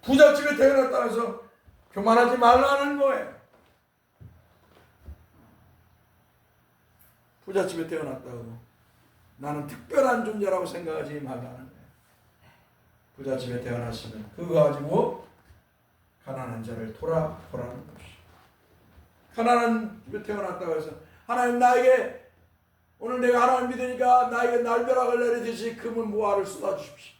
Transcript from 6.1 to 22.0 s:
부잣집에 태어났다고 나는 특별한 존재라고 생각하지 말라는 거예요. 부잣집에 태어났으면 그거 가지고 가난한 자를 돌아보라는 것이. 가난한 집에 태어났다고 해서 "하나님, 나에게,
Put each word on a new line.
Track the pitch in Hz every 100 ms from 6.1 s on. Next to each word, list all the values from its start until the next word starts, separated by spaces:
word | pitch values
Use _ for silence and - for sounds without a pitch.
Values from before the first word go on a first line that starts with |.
| _ _ _ _ _ _ _ _ _ _ _ _ _ -
부잣집에 | 190 175 165 160
태어났다고 | 160 147 127 127 120 113 117 - _ _ _ _ _ _ _
나는 | 143 147 143
특별한 | - - 285 262 233 214
존재라고 | 214 196 185 -
생각하지 | 170 165 156 143 147
말라는 | 131 127 123 123
거예요. | 131 - - _ _ _ _ _ _ _ _ _ _ _ _ -
부잣집에 | 135 127 127 120
태어났으면 | 123 120 117 113 110 110 - -
그거 | 170 156 120
가지고 | 143 147 190 - - - _ _ - _ _ _ _ _ _ -
가난한 | 131 123 113
자를 | 110 113 110
돌아보라는 | - 160 165 156 - - - 120 139 -
것이. | - - - _ - _ _ _ _ _ - - _ _ -
가난한 | 233 240 233 226 220 - -
집에 | 208
태어났다고 | - 202 190 175 170 160
해서 | 156 - - - -
"하나님, | 247 247 240
나에게, | 247 247 254 254